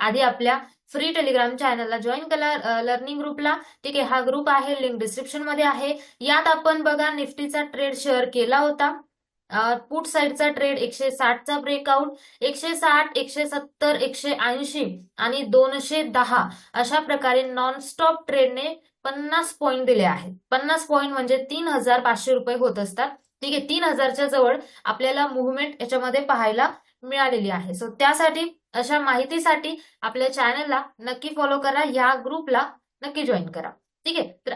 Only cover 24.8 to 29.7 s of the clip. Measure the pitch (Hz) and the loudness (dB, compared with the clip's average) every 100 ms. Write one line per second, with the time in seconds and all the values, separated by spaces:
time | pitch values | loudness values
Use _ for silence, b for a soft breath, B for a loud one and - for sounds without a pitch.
24.8 | - 214 262 277 285 254 254 262 294 - | -6 -2 0 0 0 0 -2 -2 -4 -6
25.8 | 247 254 254 269 277 240 220 220 269 b | -4 -2 0 0 2 2 2 2 0 b
26.8 | b _ 247 277 262 233 196 180 180 185 | b _ -4 0 2 2 0 -2 -6 -8
27.8 | 226 - 277 294 320 311 339 - _ 233 | -8 2 2 4 2 2 -4 -8 _ -4
28.8 | 247 294 269 254 269 330 330 302 311 | 0 0 2 0 0 0 2 2 0